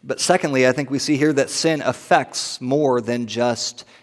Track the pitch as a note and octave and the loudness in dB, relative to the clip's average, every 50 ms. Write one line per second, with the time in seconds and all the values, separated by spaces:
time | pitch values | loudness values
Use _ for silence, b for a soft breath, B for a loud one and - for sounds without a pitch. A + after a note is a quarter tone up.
0 | - C3+ C3+ - - - F3+ F#3 - D3+ C#3 C3 B2+ B2+ B2+ D3+ C#3+ B2 C3+ C3+ | -6 -8 -6 -4 2 2 2 2 2 0 2 4 4 4 2 0 -2 -4 -4 -4
1 | - - D3+ C3 D3 D#3 D3 C3+ C3 - - - - E3 D#3+ D3 - G#2 B2 - | 0 0 0 2 2 2 2 2 0 0 -2 -2 0 0 0 0 0 -2 -4 -4
2 | - - F#3 D#3 C3 - - - - - - - C3+ B2 C3+ D3 D3+ C3+ B2 B2 | 0 2 2 2 2 -2 -8 -8 -8 -8 -8 -8 -4 0 0 2 2 2 2 2
3 | A2+ A2+ A#2+ A#2+ A#2+ G#2+ G#2+ A#2 A#2+ B2 A#2 - - - - - - b b b | 0 -2 -2 -2 -4 -4 -2 -2 0 0 0 -2 -4 -8 -8 -12 -20 b b b